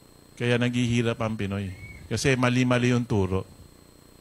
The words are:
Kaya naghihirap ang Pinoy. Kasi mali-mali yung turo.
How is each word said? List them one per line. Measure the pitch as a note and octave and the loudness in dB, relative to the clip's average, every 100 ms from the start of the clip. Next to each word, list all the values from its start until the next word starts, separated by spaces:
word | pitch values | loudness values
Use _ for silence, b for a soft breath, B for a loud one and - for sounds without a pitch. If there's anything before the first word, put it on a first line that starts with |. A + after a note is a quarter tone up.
| - - - - | -20 -20 -20 -6
Kaya | A#2+ A#2+ | 0 0
naghihirap | B2 B2 A#2+ A#2+ A#2 A#2 | 0 0 0 0 0 -2
ang | A2 A2 | -4 -4
Pinoy. | G2 G2+ G2 F#2+ - - - | -4 -4 -6 -10 -16 -18 -6
Kasi | A2+ C#3+ B2+ | -2 0 2
mali-mali | B2 B2 B2+ B2 B2 B2 | 2 2 2 2 2 2
yung | |
turo. | A#2+ A2 F#2 F#2+ F#2+ - - - - - - - | 2 0 2 0 -4 -14 -20 -20 -20 -20 -20 -20